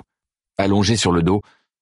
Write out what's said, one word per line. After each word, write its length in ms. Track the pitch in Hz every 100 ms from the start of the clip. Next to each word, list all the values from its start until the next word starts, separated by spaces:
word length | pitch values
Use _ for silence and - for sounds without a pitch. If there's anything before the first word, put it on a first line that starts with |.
| - _ _ _ _ -
Allongé 380 | 98 101 98 113
sur 160 | 95
le 100 | 87
dos, 200 | 85 101 - _ _ _